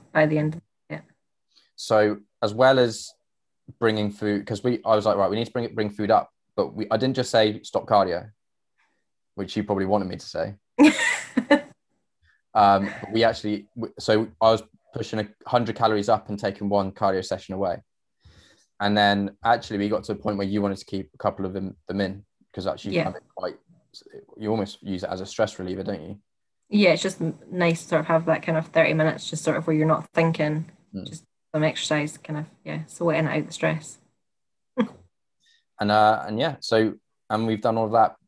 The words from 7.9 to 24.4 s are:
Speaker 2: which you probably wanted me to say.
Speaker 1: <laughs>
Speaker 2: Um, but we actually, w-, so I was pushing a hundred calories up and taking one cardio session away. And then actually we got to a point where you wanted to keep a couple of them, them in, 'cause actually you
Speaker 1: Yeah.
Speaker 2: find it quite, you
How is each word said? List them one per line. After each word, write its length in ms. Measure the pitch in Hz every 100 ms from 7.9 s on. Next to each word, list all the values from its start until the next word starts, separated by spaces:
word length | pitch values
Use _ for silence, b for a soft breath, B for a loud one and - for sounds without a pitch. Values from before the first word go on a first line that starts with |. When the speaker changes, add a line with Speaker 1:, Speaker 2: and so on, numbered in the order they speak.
| 107 92 85 107 _ _ _ _ _ _ _ _ _ _ -
Speaker 2:
which 200 | 95 110
you 80 |
probably 220 | 104 101 95
wanted 220 | 104 92
me 100 | -
to 80 | -
say. 300 | - 107 101 _ -
Speaker 1:
<laughs> 840 | 302 - - - - - - - - _ _ _ _ _ _ _ _ 110
Speaker 2:
Um, 300 | 101 98 98 -
but 100 | -
we 120 | 110
actually, 440 | 113 117 107 104 - 120
w-, 160 | 110 -
so 300 | - 110 110 -
I 120 | 113
was 100 | 110 - _ _
pushing 260 | 120 104 110
a 80 | 101 _ -
hundred 280 | 123 113 110
calories 320 | 113 107 104
up 220 | 107 -
and 80 | 101
taking 320 | - 104 101
one 220 | 101 95
cardio 340 | - 101 95 92
session 300 | 92 - 95
away. 260 | 95 95 - _ _ _ b b b b b -
And 160 | 101 104
then 400 | 101 101 98 -
actually 360 | 117 120 - 101
we 100 | 101
got 140 | 104
to 80 | -
a 40 | 104
point 220 | 107 101
where 80 | 98
you 160 | 101
wanted 160 | 101 95
to 80 | -
keep 240 | 98 95 -
a 20 |
couple 300 | 101 - 95
of 60 |
them, 220 | 95 95 - -
them 120 | 98
in, 240 | 98 98 - _ _
'cause 140 | - 92
actually 240 | - 101
you 60 | 175
Speaker 1:
Yeah. 60 | -
Speaker 2:
find 100 | -
it 80 | - -
quite, 220 | 92 - _ _ _ - - - -
you 140 | -